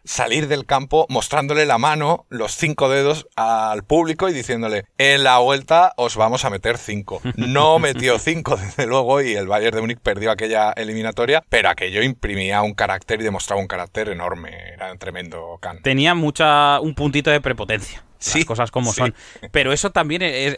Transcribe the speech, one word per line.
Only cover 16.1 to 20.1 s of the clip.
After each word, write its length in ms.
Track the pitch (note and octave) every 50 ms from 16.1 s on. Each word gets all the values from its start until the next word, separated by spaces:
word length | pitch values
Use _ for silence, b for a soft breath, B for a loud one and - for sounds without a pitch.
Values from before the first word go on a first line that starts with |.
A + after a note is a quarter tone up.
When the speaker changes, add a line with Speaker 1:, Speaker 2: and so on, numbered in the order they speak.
| F3+
Speaker 2:
mucha, 640 | E3+ D#3+ D3+ C#3+ - D#3+ D3+ D3 D3 D3 C#3+ C#3+ C3+
un 160 | D3+ D#3+ C#3+
puntito 360 | D3 D3 D3 C3 D3 C#3 D#3 D3
de 80 | D3
prepotencia. 640 | - C3+ B2 A2 G#2 G2 A2 G#2 - - - - - - _ _ -
Las 100 | - -
Speaker 1:
Sí, 100 | D#3 D#3+
Speaker 2:
cosas 260 | - A2+ A2+ A#2+ A2+
como 200 | - B2+ B2+ A#2 A2
Speaker 1:
sí. 60 | -
Speaker 2:
son. 160 | B2+ A#2+ B B B B B B B A2
Pero 220 | - D3 C3+ C3 C#3+
eso 200 | D3 - G3 -
también 280 | F#3+ D#3+ D3